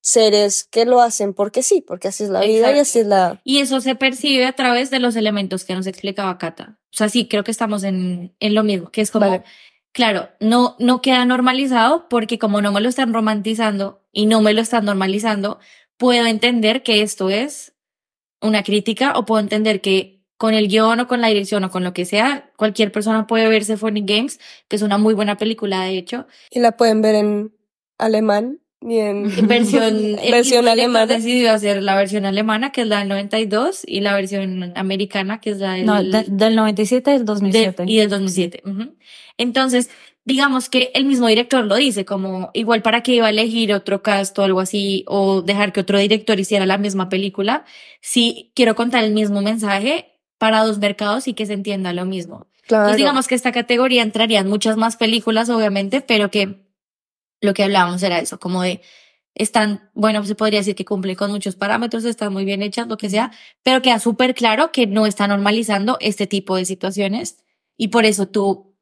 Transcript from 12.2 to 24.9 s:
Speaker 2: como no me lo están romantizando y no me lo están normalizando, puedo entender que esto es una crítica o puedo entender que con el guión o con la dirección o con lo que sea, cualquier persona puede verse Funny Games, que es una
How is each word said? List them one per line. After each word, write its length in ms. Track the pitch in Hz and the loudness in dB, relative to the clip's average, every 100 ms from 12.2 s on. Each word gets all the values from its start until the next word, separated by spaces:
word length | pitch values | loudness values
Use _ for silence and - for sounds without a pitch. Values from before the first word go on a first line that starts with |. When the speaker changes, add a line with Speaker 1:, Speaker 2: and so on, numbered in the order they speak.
| 214 226 | -2 -2
Speaker 2:
como 220 | 214 208 | 0 0
no 80 | 202 | 0
me 100 | 202 | 0
lo 80 | 233 | 0
están 240 | 247 240 | 0 -2
romantizando 920 | 226 220 214 208 220 220 202 196 - _ | 0 0 -2 -2 -2 -2 -2 -6 -10 _
y 140 | - 214 | 0 2
no 140 | 220 | 4
me 120 | 214 | 4
lo 60 | 214 | 2
están 220 | 220 233 | 0 0
normalizando, 760 | 208 196 190 202 226 208 196 208 _ _ _ _ | 0 0 0 0 -2 -2 -4 -8 _ _ _ _
puedo 280 | 247 240 | 2 4
entender 600 | 233 220 240 240 214 262 | 2 2 0 2 2 0
que 180 | 254 214 | 0 2
esto 260 | 208 - 190 | 0 -2 -2
es 440 | 208 285 - - _ _ _ _ _ _ _ | -2 -4 -10 -18 _ _ _ _ _ _ _
una 220 | 214 214 | 0 0
crítica 520 | 202 208 214 208 269 - | 0 0 0 0 0 0
o 100 | 214 | 0
puedo 140 | 220 | 0
entender 400 | 202 214 220 202 | 0 0 0 0
que 420 | 202 190 185 _ _ _ | 0 0 -2 _ _ _
con 180 | 220 | 0
el 140 | 220 208 | 2 2
guión 320 | 214 220 233 | 4 4 2
o 80 | 247 | 0
con 120 | 240 | 0
la 80 | 226 | 2
dirección 360 | 208 196 208 | 0 0 -4
o 60 | 190 | -2
con 100 | 185 | -4
lo 100 | 180 | -4
que 100 | 180 | -4
sea, 480 | 180 208 254 277 - - | -2 0 0 -2 -10 -4
cualquier 360 | 214 208 208 | -2 0 -2
persona 340 | 214 208 220 214 | 0 -2 -2 0
puede 220 | 226 220 | 2 2
verse 280 | 220 214 208 | 2 0 -4
Funny 260 | 220 208 | -2 -4
Games, 340 | 196 208 254 - - - _ | -2 -2 -2 -10 -20 -20 _
que 80 | 202 | -2
es 60 | |
una 160 | 208 | 0